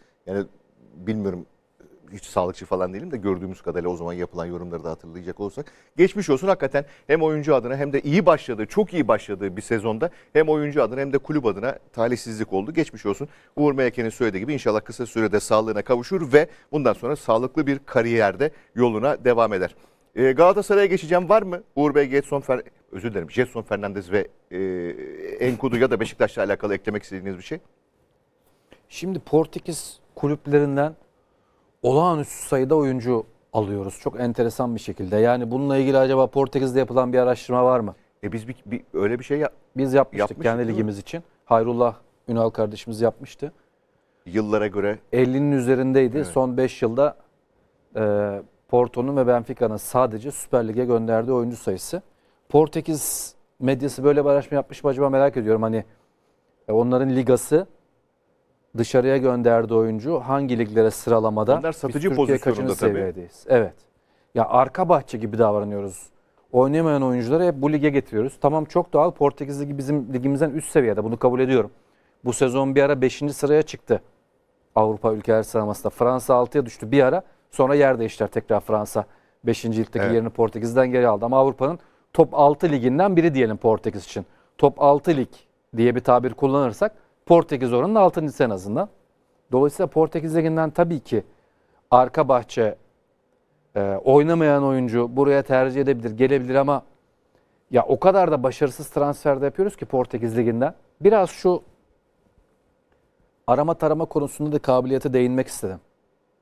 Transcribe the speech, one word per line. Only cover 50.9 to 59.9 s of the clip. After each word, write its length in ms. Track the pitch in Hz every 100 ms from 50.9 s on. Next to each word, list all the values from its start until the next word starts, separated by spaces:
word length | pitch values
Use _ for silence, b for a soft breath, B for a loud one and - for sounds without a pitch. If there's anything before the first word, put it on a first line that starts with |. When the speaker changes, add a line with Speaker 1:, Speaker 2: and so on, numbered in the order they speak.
| 117 113 113 117
Speaker 2:
oyuncu 240 | 127 120 117
sayısı. 460 | - 95 - 175 - _ _ _ _
Portekiz 840 | 147 156 165 151 156 - - - - _ -
medyası 440 | 127 135 139 131
böyle 200 | 139 147
bir 60 | 143
araştırma 260 | 143 - 143
yapmış 280 | - -
mı 60 | 147
acaba 200 | 131 139
merak 260 | 135 139 135
ediyorum. 260 | 107 110
Hani, 220 | 113 110 101 b b _ _ _ _ _ -
e, 40 |
onların 440 | 110 120 127 135 131
ligası, 500 | 123 123 - 156 196 _ _ _ _ _ _ _ _ _ _ 110
dışarıya 380 | 117 131 127 135
gönderdiği 580 | 127 123 117 117 113
oyuncu 440 | 113 113